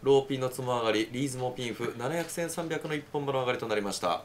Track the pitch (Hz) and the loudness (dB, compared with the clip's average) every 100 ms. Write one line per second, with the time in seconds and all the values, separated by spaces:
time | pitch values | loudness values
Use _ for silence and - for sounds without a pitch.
0 | 131 139 135 135 127 127 127 123 113 107 | 8 6 6 -2 -2 -2 -2 0 4 4
1 | 110 120 139 127 127 127 123 101 117 117 | 2 0 -2 -2 -4 -2 -6 -4 -4 -2
2 | 123 170 165 - 165 165 165 156 160 151 | -2 -2 -2 -4 -4 -4 -4 -4 -2 -4
3 | 139 147 139 131 127 117 113 104 98 95 | -4 -4 0 0 0 0 0 0 0 0
4 | 90 90 | 0 0